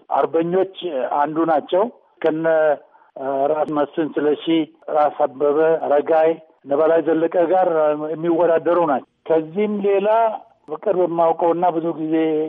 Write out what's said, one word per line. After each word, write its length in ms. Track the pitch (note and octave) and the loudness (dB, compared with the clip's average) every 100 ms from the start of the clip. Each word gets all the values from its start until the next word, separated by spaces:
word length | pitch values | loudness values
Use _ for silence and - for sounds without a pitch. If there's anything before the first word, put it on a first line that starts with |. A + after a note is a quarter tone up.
| - | -4
አርበኞች 640 | C3+ C#3 D#3+ E3+ F3+ F#3+ - F3 C#3 B2 C#3+ | -2 0 0 0 0 -2 -4 -8 -6 -4 -2
አንዱ 220 | D3+ D#3 E3 | -2 0 0
ናቸው። 380 | D3+ C3+ F3+ A#3+ - _ - | 0 0 0 -2 -4 _ -6
ከነ 280 | D#3+ D#3 E3 D#3+ D#3 C#3 - _ _ - C3+ C#3 C#3+ | -4 -2 0 2 2 0 -6 _ _ -12 -6 -2 0
ራስ 220 | D#3 D3 | 0 -2
መስፍን 380 | D3 D3 - D3+ | -2 -4 -2 -4
ስለሺ፣ 340 | D#3+ D3 D3 - E3 D3+ _ - | -2 -2 -2 0 -2 -2 _ -6
ራስ 260 | D3+ D3 - | 0 0 0
አበበ 400 | C#3+ C3 D3 D3 D#3+ D#3+ | -4 0 0 2 2 2
አረጋይ፣ 480 | C3 C#3+ C#3 D#3+ D#3+ E3 - _ | 2 0 2 2 2 0 -8 _
እነ 120 | C3+ C#3+ | -4 0
በላይ 240 | D#3 E3 | 2 2
ዘለቀ 340 | D#3 D#3+ E3 F#3 E3 | 2 0 0 0 2
ጋር 220 | F#3 F3+ D#3+ D3+ D3+ D3+ | 2 2 2 0 0 -4
የሚወዳደሩ 720 | D#3+ E3+ E3+ E3+ E3 D3 E3+ D#3+ | -6 -2 2 2 2 2 0 2
ናቸው። 260 | B2 - _ - | -2 -4 _ -2
ከዚህም 500 | D#3+ D#3 F3 G#3+ G#3 | -2 0 -4 -2 -2
ሌላ 280 | G3+ G3 G#3 A3 A3+ G3+ - _ - | 0 0 2 2 2 -2 -14 _ -14
በቅርብ 320 | D3+ A3 F3+ | -8 -2 0
የማውቀውና 640 | E3+ E3+ E3 E3 E3+ E3 F3+ | 0 2 0 2 0 2 0
ብዙ 160 | E3 E3 | 0 -2
ጊዜ 220 | D#3 D#3+ D#3+ D#3+ D#3 | -4 -2 0 0 0